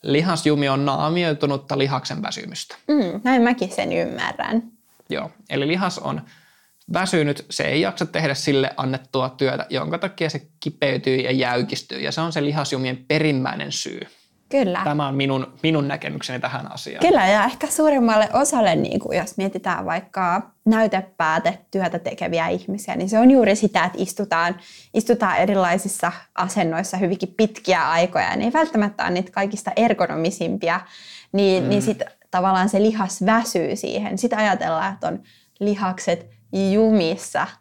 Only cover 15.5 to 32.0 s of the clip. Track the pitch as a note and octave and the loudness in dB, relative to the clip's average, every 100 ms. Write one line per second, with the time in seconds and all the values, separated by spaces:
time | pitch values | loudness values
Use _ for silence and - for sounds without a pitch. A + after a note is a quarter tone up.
15.5 | - D#3+ D#3 C#3+ C#3+ D3 D3 - B2+ B2 | -2 0 2 0 -4 -6 -8 -8 -6 -4
16.5 | C3 - - - - E4+ E4+ F#3+ G#3 A3 | -6 -10 -12 -12 0 4 4 4 4 2
17.5 | - D4 - D#4 C#4 A#3 G#3+ G#3+ A#3+ C#4 | -2 -4 2 4 4 4 4 4 2 2
18.5 | C4+ G#3 D#3+ D3 - - F3+ F#3 - G3 | 4 4 2 0 -2 -2 -4 -2 -4 -4
19.5 | F#3 G3 E3+ F#3 E3+ F#3+ - F3+ F#3 G#3+ | -4 -4 -4 -2 -6 -6 -4 0 0 -4
20.5 | _ G#3+ A3 A3 F#3+ F#3+ _ D#3+ D#3+ E3 | _ 2 4 4 0 -4 _ 0 2 0
21.5 | F#3+ _ F#3+ F3+ E3+ E3+ - F3 E3 E3 | -4 _ -2 -2 -2 -6 -6 -4 -2 0
22.5 | F3+ - G3+ - E3+ F#3 A3 B3 C4+ G#3+ | -2 -4 -8 -6 -4 0 6 8 8 6
23.5 | G#3 G#3 F3+ F3 - F#3 - G3+ E3 E3+ | 4 2 2 0 -2 -6 -4 -2 0 0
24.5 | F3+ - - - A3+ A3 A#3+ G3+ E3+ F#3 | -4 -12 -20 -4 -2 2 2 2 2 2
25.5 | G3 F3+ F3+ G3 - - - - - F3+ | 4 2 2 -2 -2 -4 -4 -12 -6 -4
26.5 | G#3 E3 E3 F#3+ F#3 F#3 G3 F#3 - G#3+ | 0 0 -2 -4 -2 0 -2 -6 0 0
27.5 | - - F3+ D3+ E3 F3 - F2+ - A3+ | 0 0 0 2 2 2 0 -2 0 0
28.5 | D4 D#4 A#3 G#3 G#3 F3 F3 F#3 - G3 | 0 0 0 0 -2 -2 -2 -2 -4 -4
29.5 | G#3 - - A3+ G#3 F3+ D#3 E3 F#3+ E3+ | -4 -4 0 2 2 0 0 -2 -2 -4
30.5 | F#3+ E3 F3+ - - - - - G3 G3 | -2 -2 -2 -6 -20 -20 -20 -4 2 4
31.5 | F#3+ - G3+ G#3 G#3 | 4 2 2 0 -4